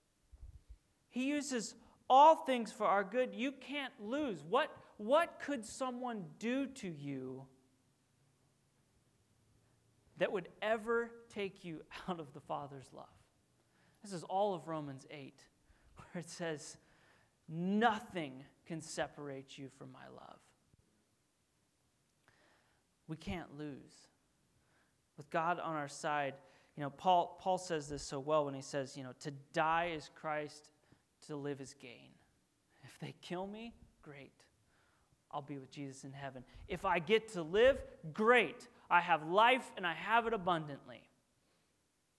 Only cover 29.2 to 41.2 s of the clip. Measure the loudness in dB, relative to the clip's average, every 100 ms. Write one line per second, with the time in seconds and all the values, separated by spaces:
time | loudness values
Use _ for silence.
29.2 | -10 -10 -4 2 4 4 2 -4 -8 -10
30.2 | -4 -4 -6 -12 -20 _ _ -20 _ _
31.2 | -10 -8 -6 -6 -10 -16 -18 -18 -20 -20
32.2 | _ _ _ _ _ _ -20 -12 -12 -12
33.2 | -6 -4 -4 -8 -12 -14 -20 _ -18 -18
34.2 | -18 _ -20 _ _ _ _ _ _ _
35.2 | -8 -8 -6 -10 -10 -10 -10 -10 -14 -10
36.2 | -10 -12 -16 -16 -8 -2 2 2 4 2
37.2 | 2 -6 0 6 6 6 -2 -12 -10 2
38.2 | 8 8 6 -2 -18 -12 4 4 6 2
39.2 | 4 6 8 6 0 -4 -4 -4 2 4
40.2 | 4 0 2 0 -2 -10 -14 -20 -20 _